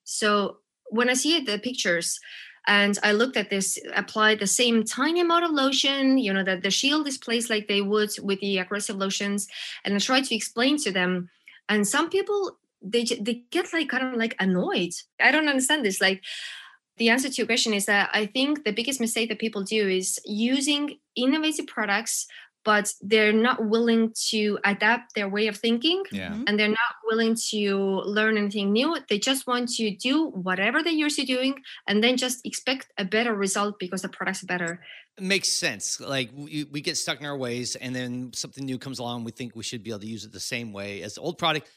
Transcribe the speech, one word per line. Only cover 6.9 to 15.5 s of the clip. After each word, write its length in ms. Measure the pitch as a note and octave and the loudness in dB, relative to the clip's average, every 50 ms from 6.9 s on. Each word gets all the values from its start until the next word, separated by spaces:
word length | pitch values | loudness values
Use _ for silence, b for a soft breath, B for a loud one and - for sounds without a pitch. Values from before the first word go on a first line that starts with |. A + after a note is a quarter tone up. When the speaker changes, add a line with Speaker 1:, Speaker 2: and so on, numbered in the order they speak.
| D4 D#4 D4+ C#4+ | 2 2 0 -2
Speaker 1:
is 100 | C4+ - | -4 -6
placed 320 | - - A#3 A#3+ A#3 - | -4 -2 -2 -2 0 0
like 200 | A3+ G#3+ G#3 - | -2 -2 -2 0
they 120 | G#3 G3+ | 0 0
would 280 | G3+ G3 G#3 G#3+ G#3 G#3 - - | 0 2 2 2 2 0 -2 -4
with 200 | - G3 G3 G3 | -4 -2 -2 -2
the 160 | - G3+ G3 F#3 | 0 -2 -2 -2
aggressive 400 | F#3 F#3 G#3 G3+ G#3 - F#3 G3 | -2 -2 -4 -4 -4 -4 -4 -2
lotions, 500 | F#3+ G3 G3 - G#3 G3+ G3+ G#3 G3+ B B B B B B B B | -2 -2 -2 -2 -2 -2 -2 -4 -4 B B B B B B B B
and 100 | G3 G3+ | 0 0
I 40 | G3+ | 0
tried 260 | G3 - C4 C4 C4+ | 2 4 2 2 2
to 100 | - A#3 | 2 -2
explain 400 | G#3+ - - - A3+ A#3+ C4+ D4 D4 | -2 -4 -4 -2 0 2 2 2 2
to 120 | D4 G#3 | 0 -2
them. 380 | F#3 F#3+ F3+ F3+ F#3 F3+ F3+ F3 B B B B B B B - | 0 0 0 0 0 -2 -4 -8 B B B B B B B 0
And 180 | G#3 G#3+ G#3 G3+ | 0 2 2 2
some 220 | - C#4+ D#4+ E4 | 2 0 0 2
people, 480 | - F#4+ G4 G4+ G#4 G#4 G4 - - _ _ _ _ _ | 0 0 0 0 0 -2 -2 -2 -6 _ _ _ _ _
they 240 | - F#3 G3+ A#3+ A#3+ | -8 -2 0 0 0
j-, 160 | A#3 A#3+ - | 0 -2 -2
they 220 | G#3 A3+ A#3 A#3+ - _ | -2 -4 -4 -4 -6 _
get, 200 | - E4 F#4 - | -2 -2 -2 0
like, 160 | - E4 D#4 C4 | -2 -2 -2 -2
kind 220 | C4 C4 C4 B3+ | -2 -2 -2 -2
of, 100 | B3+ A#3 | 0 -2
like, 160 | A3+ A#3 - - | -2 -2 -2 0
annoyed. 540 | F#3+ F#3+ F#3 F3+ F#3 F4 G4+ A#3 F3 F3 - - - _ _ - | 0 2 2 2 2 0 0 0 -2 -2 -4 -10 -14 _ _ 2
I 140 | - A#3+ | 4 4
don't 160 | C4 D4+ D#4 | 6 6 4
understand 380 | D4+ | 2